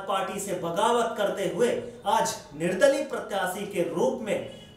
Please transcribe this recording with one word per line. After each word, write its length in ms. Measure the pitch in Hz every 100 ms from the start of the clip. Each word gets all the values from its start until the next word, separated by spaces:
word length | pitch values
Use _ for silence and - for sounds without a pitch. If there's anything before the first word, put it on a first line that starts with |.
| -
पार्टी 320 | 196 190 202
से 140 | -
बगावत 600 | 156 170 185 233 240 226 214
करते 300 | 196 196 175
हुए 220 | 170 240 - - - 196
आज 280 | 233 - - -
निर्दलीय 500 | 143 175 190 277 294
प्रत्याशी 600 | - 226 - 196 185 208 180
के 160 | 180 170
रूप 260 | 165 254 -
में 160 | 208 - - - -